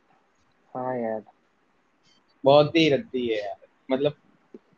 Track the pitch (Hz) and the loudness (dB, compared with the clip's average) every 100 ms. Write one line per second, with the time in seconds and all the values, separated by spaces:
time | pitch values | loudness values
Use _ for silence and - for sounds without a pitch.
0 | _ _ _ _ _ _ _ 131 127 127 | _ _ _ _ _ _ _ -10 -8 -6
1 | 113 110 104 _ _ _ _ _ _ _ | -6 -8 -10 _ _ _ _ _ _ _
2 | _ _ _ _ 135 147 151 165 156 131 | _ _ _ _ 4 6 6 2 2 0
3 | 113 131 120 107 101 95 - _ - 131 | -2 -6 -4 -4 -6 -12 -18 _ -6 -4
4 | 147 - _ _ _ - _ | -4 -6 _ _ _ -20 _